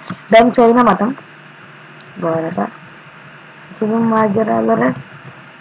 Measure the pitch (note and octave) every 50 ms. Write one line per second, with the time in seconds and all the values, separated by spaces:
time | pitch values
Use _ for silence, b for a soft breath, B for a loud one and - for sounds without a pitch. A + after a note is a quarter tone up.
0 | B B B B B - G#3 A3+ A#3+ B3 - - A#3 A#3 A#3 B3 A#3+ A3+ F#3 -
1 | G3+ A#3+ C#4 - - - - - - - - - - - - - - - - -
2 | - - - F#3+ F3 E3 D#3+ E3 D#3+ E3 F3+ F#3+ G3+ - - - - - - -
3 | - - - - - - - - - - - - - - - - A3 G#3 A3 A#3
4 | A3+ A3+ A3 A3 A3 G#3+ G3 A3 A3 G#3+ A3+ A3+ A3 A3+ A#3 A3+ A#3+ B3+ B3+ -
5 | - - - - - - - - - - - -